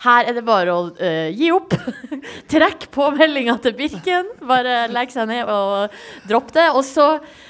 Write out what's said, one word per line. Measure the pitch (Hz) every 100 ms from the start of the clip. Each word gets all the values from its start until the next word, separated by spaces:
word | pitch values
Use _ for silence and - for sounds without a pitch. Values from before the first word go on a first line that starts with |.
Her | 247 240 233
er |
det | 240
bare | 226 208 175
å, | 175 175 170
eh, | 180 160 160
gi | 196 330
opp. | 359 370 - - - 247
<laughs> | 262 - - -
Trekk | 302 349 - -
på | - 285 294
meldingen | 311 285 233 233
til | 247
Birken. | 202 294 185 359 359 381 480
Bare | 254 254 247 247 233
legg | 240 247
seg | 254 220
ned | 240 226
og | 208 196 202 208 - - - 196
dropp | 226 269
det. | 311 330
Og | 262
så, | 269 311 294 311 - - -